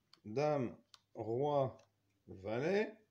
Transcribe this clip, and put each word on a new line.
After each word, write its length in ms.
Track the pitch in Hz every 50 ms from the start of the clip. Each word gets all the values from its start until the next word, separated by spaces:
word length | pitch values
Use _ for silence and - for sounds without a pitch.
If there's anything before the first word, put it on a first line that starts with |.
| _ _ _ _ -
dame, 540 | 104 110 131 147 151 151 143 123 101 - - _ _ - - _ _
roi, 640 | - - 107 110 117 127 143 147 147 143 131 110 - - - _ _ _ _ _ _ _ _ -
valet. 680 | 98 95 92 104 110 123 143 170 196 208 220 214 - - _ _